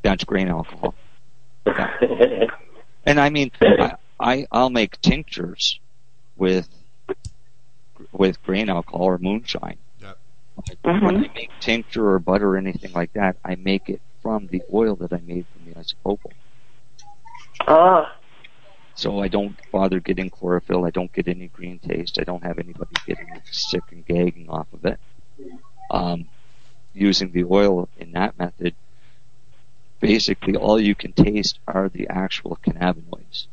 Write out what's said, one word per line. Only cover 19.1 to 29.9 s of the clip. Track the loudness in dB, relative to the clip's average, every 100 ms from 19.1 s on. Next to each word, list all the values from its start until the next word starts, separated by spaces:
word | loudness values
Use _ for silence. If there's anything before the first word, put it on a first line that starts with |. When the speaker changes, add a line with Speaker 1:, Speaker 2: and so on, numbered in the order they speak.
| 0
Speaker 1:
I | 0
don't | 0 -2 -6 -2
bother | 2 4 2
getting | 0 0 -2
chlorophyll. | -4 0 0 2 2 2
I |
don't | 0 -2
get | -2 -2
any | -4 -8
green | -10 -10 -10
taste. | -4 -4 -2 -4
I |
don't | -2 -4
have | -4 -4
anybody | -6 -8 -4 -4 -4
getting | -6 -6 -12 -8
sick | -6 -2 -2 -4
and | -12 0
gagging | 2 2 0 -6
off | -6 -6
of | -4 -4
it. | -4 -10 -12 -12 -12 -12 -12 -12 -12 -4
Um, | -2 0 -2 -4 -12 -12 -12 -12 -12 -12
using | 2 4 4 2
the | 0
oil | 4 6 6 4 0 -8
in | -6
that | -2 -2 0
method, | -6 -2 -4 -4 -12 -12 -12 -12 -12 -12 -12 -12 -12 -12 -12